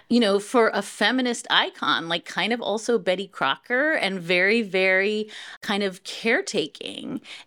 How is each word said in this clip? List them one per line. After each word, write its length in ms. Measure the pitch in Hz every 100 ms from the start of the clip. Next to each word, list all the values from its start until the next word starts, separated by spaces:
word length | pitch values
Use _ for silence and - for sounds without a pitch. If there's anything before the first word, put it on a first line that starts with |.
| -
you 140 | 233
know, 180 | 214 196
for 300 | 202 247 226
a 80 | -
feminist 640 | 202 - 208 254 247 233 -
icon, 580 | 175 302 - - 127 165
like, 160 | 170
kind 300 | - - 196
of 80 | 240
also 360 | - 208 226 226
Betty 300 | 180 185 196
Crocker 680 | - 135 147 - 247 302 311
and 220 | 190 190
very, 400 | 170 180 190 233
very 680 | 208 190 190 185 196 214 214 - - -
kind 240 | - 202
of 220 | 202 185 -
caretaking 1120 | - 226 277 392 190 160 - - - - - - -